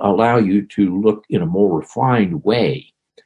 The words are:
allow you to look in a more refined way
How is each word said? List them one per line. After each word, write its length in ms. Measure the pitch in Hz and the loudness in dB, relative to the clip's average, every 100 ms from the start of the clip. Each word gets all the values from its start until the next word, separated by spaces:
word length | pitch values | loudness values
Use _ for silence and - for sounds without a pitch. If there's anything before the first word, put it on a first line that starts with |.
allow 340 | 101 101 113 120 | 0 2 2 2
you 240 | 101 101 | 2 0
to 400 | 98 - 98 90 | -2 -2 0 0
look 240 | 107 107 - | 0 -2 -2
in 100 | 107 | -4
a 60 | 82 | -2
more 320 | 90 101 80 | -2 -2 -4
refined 640 | - 117 131 123 98 80 | -6 -2 0 2 0 -2
way 480 | 98 120 95 67 - _ _ _ | -2 0 0 -2 -10 _ _ _